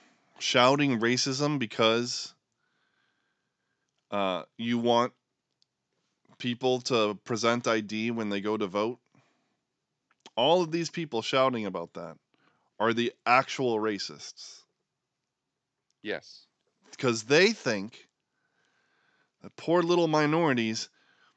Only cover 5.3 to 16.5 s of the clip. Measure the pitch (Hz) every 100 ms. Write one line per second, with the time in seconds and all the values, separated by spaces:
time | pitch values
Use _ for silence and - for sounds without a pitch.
5.3 | _ _ _ _ _ _ _ _ _ _
6.3 | - 123 120 131 127 123 120 104 98 -
7.3 | 110 117 120 120 110 104 110 117 113 104
8.3 | 101 104 107 98 101 113 127 _ _ _
9.3 | _ _ _ _ _ _ _ _ _ -
10.3 | - 135 180 160 170 160 175 156 113 -
11.3 | 135 131 120 101 90 85 - 82 78 _
12.3 | _ _ _ _ - 110 117 120 - 117
13.3 | 127 - - 127 110 110 101 - 73 -
14.3 | - - - _ _ _ _ _ _ _
15.3 | _ _ _ _ _ _ _ 107 85 -
16.3 | - _